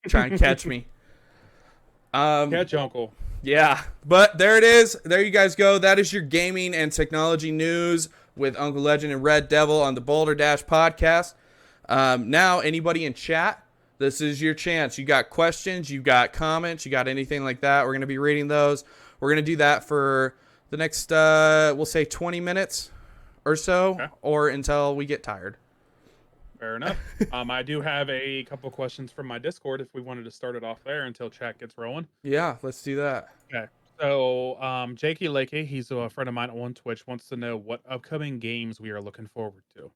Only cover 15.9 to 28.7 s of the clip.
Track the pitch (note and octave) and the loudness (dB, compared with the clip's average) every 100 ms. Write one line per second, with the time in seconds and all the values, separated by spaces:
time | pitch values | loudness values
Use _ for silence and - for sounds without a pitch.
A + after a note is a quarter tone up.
15.9 | C#3 C3 B2 B2 - D#3+ D#3+ E3+ D#3+ C3+ | -4 4 4 4 0 -4 -2 -4 -8 -4
16.9 | C3+ B2+ C3+ C3+ D3 C3+ B2 C#3+ C#3 C3 | -2 -2 -4 -6 -6 -6 -2 2 2 2
17.9 | C3+ C#3 C3+ D3 D3 C#3+ D3 D3 C#3+ - | -4 -6 -2 0 0 0 2 2 0 -8
18.9 | - - _ C#3 D#3 D3+ E3 D3 C#3+ - | -20 -20 _ 0 0 0 2 2 2 0
19.9 | D3 C#3 C3+ C3 _ _ _ _ D3+ D#3+ | -2 0 0 0 _ _ _ _ -6 -4
20.9 | - - D#3+ D#3 D#3 D#3 D#3 D#3 C#3+ D3+ | -6 0 4 6 6 6 6 4 2 -2
21.9 | D#3+ D#3 - F3 F3 F3 F3+ F#3+ - - | 0 -2 -4 -6 -6 -4 -2 -4 -6 -12
22.9 | - - - - _ - D#3 - F3+ F#3+ | -18 -20 -20 -20 _ -2 -2 2 2 2
23.9 | F#3 C#3+ _ C#3+ D3+ D3 C3+ C#3 D3 C#3+ | -2 -10 _ -2 2 2 0 -2 0 0
24.9 | C#3+ C#3+ C#3+ - G2+ F#2 A#2 _ _ _ | -2 -4 -6 -6 -10 -12 -16 _ _ _
25.9 | _ _ _ _ _ - _ A2+ A2+ D#3+ | _ _ _ _ _ -20 _ -12 -8 -6
26.9 | F#3+ - - - B2 B2 B2+ C3 D3 D3 | -8 -10 -6 -4 -4 -6 -6 -6 -6 -4
27.9 | C#3+ C#3 C3 C3+ C3+ B2+ C#3 C3 | -4 -4 -6 -6 -10 -10 -14 -14